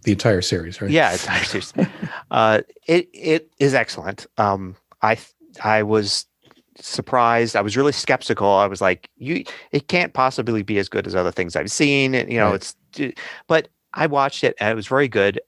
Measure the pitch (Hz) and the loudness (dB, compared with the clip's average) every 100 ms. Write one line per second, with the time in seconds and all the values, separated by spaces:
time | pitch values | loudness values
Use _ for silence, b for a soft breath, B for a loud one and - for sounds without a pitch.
0 | - 101 120 95 92 92 85 87 101 156 | 0 2 4 2 2 -2 -4 -8 0 4
1 | 123 90 - - - - - - - - | 4 2 -2 -2 -2 -4 -6 -2 -2 -4
2 | 165 - - 120 110 110 - - - 170 | -12 -12 -2 2 4 4 0 -8 0 0
3 | 175 - 131 156 - - 139 131 113 - | 0 -6 -2 -2 -2 -2 2 2 0 -6
4 | 82 107 - - 104 98 95 92 _ _ | -10 -10 -8 0 0 0 -4 -14 _ _
5 | 107 113 - _ _ - 107 107 104 110 | 0 0 -4 _ _ -6 0 0 2 2
6 | 101 - - _ _ _ _ - - - | 0 -4 -8 _ _ _ _ -20 -12 -10
7 | - 127 117 117 117 110 104 104 147 139 | -2 2 4 2 2 0 -2 0 0 0
8 | - 135 - 113 101 98 101 95 95 92 | -2 -2 -2 -2 2 4 2 0 -2 -2
9 | - - 123 175 - B B 143 - 180 | -6 -14 -8 -8 -8 B B -6 -2 -2
10 | 180 - 131 131 117 110 101 104 98 - | 0 0 0 0 -2 -2 -2 -2 -2 -4
11 | 95 92 90 90 87 82 87 - 147 139 | -4 -2 -2 -2 -4 -4 -4 0 2 2
12 | 135 131 - 117 107 101 - - _ - | 2 0 -2 0 2 0 -6 -18 _ -8
13 | 139 - B B B 160 151 _ _ - | -8 -8 B B B 0 0 _ _ -4
14 | 156 143 139 - 131 - 104 113 101 131 | -2 0 -2 0 -2 0 -2 -2 0 0
15 | 143 107 98 98 | 0 2 0 0